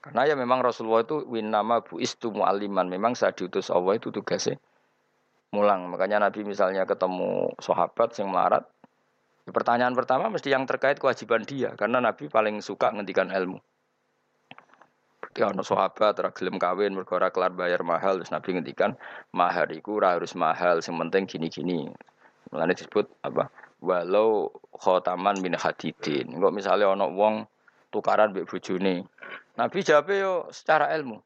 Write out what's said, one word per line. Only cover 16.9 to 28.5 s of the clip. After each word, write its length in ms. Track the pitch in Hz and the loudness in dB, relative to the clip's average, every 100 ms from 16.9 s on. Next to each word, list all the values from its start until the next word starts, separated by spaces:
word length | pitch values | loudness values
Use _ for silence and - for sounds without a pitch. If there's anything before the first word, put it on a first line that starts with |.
| 95 | -2
mergo 160 | 92 90 | -4 0
ora 160 | 92 | 0
kelar 240 | 92 92 90 | 2 -2 0
bayar 240 | 87 90 85 | -2 0 0
mahal, 340 | 82 98 95 | 0 2 0
terus 140 | - | -2
Nabi 260 | 78 - 90 | -6 -2 -4
ngendikan, 400 | 69 - 104 - - - - | -4 0 0 0 -16 -18 -6
"Mahar 400 | 92 87 87 78 | 0 2 2 -2
iku 320 | 80 104 104 | -4 -4 2
ora 160 | 98 87 | 2 2
harus 160 | 85 87 | -2 0
mahal, 480 | 80 85 87 85 | 0 2 2 2
sing 160 | 82 85 | 0 -4
penting 300 | 82 95 95 | 0 0 0
gini-gini." 560 | 87 80 - 80 87 - - - _ _ _ - | -4 -6 -4 -2 -2 -4 -12 -20 _ _ _ -10
Mulane 320 | - 82 90 | -2 0 0
disebut 320 | 85 104 - _ - | 0 -2 -2 _ -4
apa? 240 | 80 73 - - _ | -2 -2 -6 -20 _
"Walau 720 | 90 90 87 101 110 107 80 - - | -2 -2 2 2 4 2 -2 -8 -20
khotaman 720 | - - 90 90 90 95 101 | -4 2 2 2 0 0 0
min 80 | 92 85 | -2 0
hadidin." 760 | 85 - 78 - - 71 - | -2 -2 -8 -6 -4 -2 -4
Engko 160 | 76 92 | 2 2
misale 360 | 101 98 92 101 | 2 0 4 4
ana 200 | 98 92 | 2 0
wong 360 | 92 107 107 110 _ _ _ _ | 2 2 2 -8 _ _ _ _
tukaran 400 | 107 98 104 107 | -4 2 4 4
mbek 160 | 95 | 2
bojone. 560 | 82 | -6